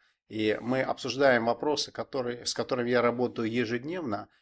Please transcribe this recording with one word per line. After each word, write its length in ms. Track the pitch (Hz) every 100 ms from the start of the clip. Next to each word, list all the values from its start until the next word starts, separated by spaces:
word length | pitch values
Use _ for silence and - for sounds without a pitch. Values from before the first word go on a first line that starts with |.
| _ _ -
И 300 | 110 107 104
мы 220 | 117 131
обсуждаем 640 | - - 131 127 139 120 117
вопросы, 440 | 120 147 143 -
которые, 520 | - 113 135 120 120
с 80 | -
которыми 380 | - 113 127 120
я 100 | 123
работаю 500 | 120 120 120 113 110
ежедневно, 800 | 120 110 120 143 180 143 101 104 _